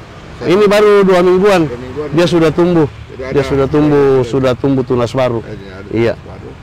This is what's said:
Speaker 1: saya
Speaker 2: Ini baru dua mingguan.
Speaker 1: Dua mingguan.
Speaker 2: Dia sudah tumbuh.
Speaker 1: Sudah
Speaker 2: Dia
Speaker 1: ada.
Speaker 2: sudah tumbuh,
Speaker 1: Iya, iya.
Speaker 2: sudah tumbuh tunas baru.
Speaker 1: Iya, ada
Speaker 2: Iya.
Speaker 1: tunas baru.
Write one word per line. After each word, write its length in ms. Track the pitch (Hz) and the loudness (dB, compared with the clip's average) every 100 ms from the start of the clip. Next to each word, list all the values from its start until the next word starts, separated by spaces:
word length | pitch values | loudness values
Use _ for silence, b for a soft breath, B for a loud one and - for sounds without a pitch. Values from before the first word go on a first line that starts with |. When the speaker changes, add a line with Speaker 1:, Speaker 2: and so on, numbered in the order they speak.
| - - - - | -12 -20 -18 -8
Speaker 1:
saya 120 | 123 | -2
Speaker 2:
Ini 160 | 190 202 | 2 2
baru 260 | 208 214 202 | 4 4 4
dua 180 | 190 180 | 4 4
mingguan. 420 | 180 185 202 185 | 4 4 4 2
Speaker 1:
Dua 140 | 151 123 | 0 -6
mingguan. 300 | 127 139 147 | -10 -10 -4
Speaker 2:
Dia 140 | 151 170 | 0 2
sudah 240 | 170 160 | 2 2
tumbuh. 360 | 170 175 170 147 | 2 2 2 0
Speaker 1:
Sudah 420 | - - 123 131 | -4 -16 -12 -4
Speaker 2:
Dia 140 | 139 | -2
Speaker 1:
ada. 80 | 131 | 0
Speaker 2:
sudah 160 | 135 135 | 0 0
tumbuh, 440 | 151 151 143 139 | 2 2 4 4
Speaker 1:
Iya, 100 | 135 | 2
iya. 80 | 117 | 0
Speaker 2:
sudah 220 | 135 131 | 0 0
tumbuh 300 | 120 139 135 | 0 -2 -2
tunas 260 | 123 123 117 | -2 -2 -2
baru. 300 | 131 127 117 | -2 -2 -2
Speaker 1:
Iya, 100 | - | -8
ada 400 | 104 98 95 98 | -14 -16 -16 -6
Speaker 2:
Iya. 220 | 110 113 | -2 -2
Speaker 1:
tunas 140 | - - | -4 -10
baru. 220 | - - - | -18 -18 -18